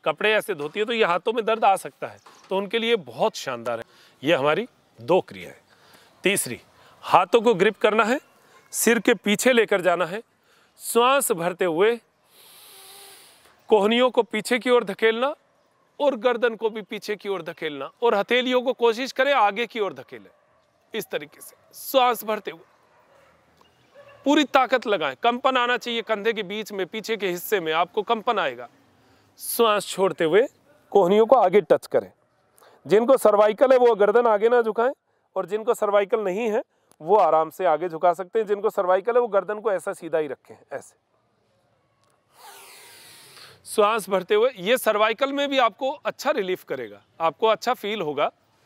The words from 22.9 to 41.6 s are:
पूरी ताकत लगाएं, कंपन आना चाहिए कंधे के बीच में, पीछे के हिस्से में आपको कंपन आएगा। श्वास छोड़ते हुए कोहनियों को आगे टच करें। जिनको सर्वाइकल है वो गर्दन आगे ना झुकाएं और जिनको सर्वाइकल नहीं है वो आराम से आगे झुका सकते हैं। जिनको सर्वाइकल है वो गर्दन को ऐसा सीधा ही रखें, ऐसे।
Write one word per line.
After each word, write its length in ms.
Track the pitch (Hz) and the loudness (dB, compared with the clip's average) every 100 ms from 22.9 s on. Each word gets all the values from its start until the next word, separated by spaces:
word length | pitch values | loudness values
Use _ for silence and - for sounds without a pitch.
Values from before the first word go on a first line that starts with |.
| _ _ _ _ _ _ _ _ _ _ - - - 269 | _ _ _ _ _ _ _ _ _ _ -20 -20 -6 0
पूरी 180 | 302 285 | 0 2
ताकत 400 | 269 247 254 233 | 0 2 -2 -2
लगाएं, 280 | 196 147 127 | -2 -2 -2
कंपन 340 | 233 247 269 254 | -2 0 0 0
आना 200 | 240 247 | 0 -2
चाहिए 260 | 240 233 | -4 -6
कंधे 300 | - 214 220 | -4 -4 -2
के 100 | 220 | -4
बीच 280 | 180 214 202 | -6 -10 -10
में, 140 | 202 220 | -8 -8
पीछे 300 | 220 214 220 | -8 -8 -6
के 120 | 196 | -6
हिस्से 320 | 175 - 202 | -6 -4 -4
में 120 | 160 | -2
आपको 280 | 160 175 220 | -2 -2 -4
कंपन 340 | 202 226 247 208 | -4 -4 -2 -2
आएगा। 300 | 156 120 123 _ _ _ _ _ _ - | -4 -6 -14 _ _ _ _ _ _ -16
श्वास 460 | - - 226 208 - | -6 0 2 2 -2
छोड़ते 380 | 180 190 147 | -2 -2 0
हुए 220 | 160 190 277 - _ _ _ | 2 4 2 -4 _ _ _
कोहनियों 340 | 202 175 208 220 | 2 4 4 6
को 100 | 254 | 4
आगे 240 | 185 202 | 6 4
टच 240 | 170 147 - | 4 2 2
करें। 260 | 127 98 _ _ _ _ _ _ _ 139 | -4 -4 _ _ _ _ _ _ _ 0
जिनको 300 | 196 240 262 | 2 4 4
सर्वाइकल 540 | 214 208 214 208 262 | 6 6 4 4 4
है 60 | 254 | 6
वो 160 | 247 208 | 4 4
गर्दन 300 | 208 220 240 | 4 4 2
आगे 220 | 208 226 | 2 2
ना 120 | 240 | 2
झुकाएं 300 | 220 214 247 - _ _ _ 190 | 0 -2 -2 -4 _ _ _ -8
और 100 | 175 | -6
जिनको 280 | 214 220 | -4 -4
सर्वाइकल 460 | 214 208 202 202 226 | -2 0 2 2 -2
नहीं 280 | 196 190 233 | -2 -2 -2
है 120 | 220 - _ _ _ | -2 -6 _ _ _
वो 160 | 156 208 | 2 4
आराम 340 | 165 160 160 | 4 2 0
से 140 | - | -2
आगे 240 | 180 151 180 | 0 0 -2
झुका 240 | 160 175 | 0 0
सकते 260 | 175 180 226 | 0 -4 -4
हैं। 80 | 202 | -2
जिनको 240 | 208 208 | -2 -2
सर्वाइकल 440 | - 180 185 214 | -2 0 0 2
है 60 | 240 | 0
वो 60 | 240 | 0
गर्दन 320 | 196 180 214 | 0 -2 -4
को 120 | 214 | -4
ऐसा 200 | 185 196 | -4 -4
सीधा 260 | 180 165 160 | -10 -4 -4
ही 80 | 151 | -4
रखें, 260 | 123 - 110 _ | -8 -16 -20 _
ऐसे। 240 | 135 - _ _ _ _ _ _ _ | -16 -16 _ _ _ _ _ _ _